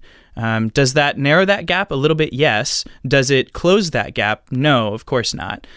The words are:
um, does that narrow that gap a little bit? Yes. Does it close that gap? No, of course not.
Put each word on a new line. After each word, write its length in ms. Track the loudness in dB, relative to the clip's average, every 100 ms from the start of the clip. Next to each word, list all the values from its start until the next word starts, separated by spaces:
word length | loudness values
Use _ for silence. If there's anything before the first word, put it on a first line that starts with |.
| -14 -20 _ -6
um, 320 | -2 -2 0
does 240 | 0 2
that 240 | 2 0 0
narrow 260 | 2 4
that 220 | 2 0 -2
gap 260 | -2 -2
a 40 | 0
little 200 | 0 2
bit? 160 | -2
Yes. 540 | 0 0 2 -2 -6 -8 -10 0
Does 240 | 0 4
it 220 | 2 0
close 400 | -2 2 2 2
that 220 | -2 -4
gap? 360 | -2 -2 -2 _
No, 440 | -2 2 2 0
of 120 | -6 -4
course 280 | -2 -2
not. 340 | -6 -8 -10 -16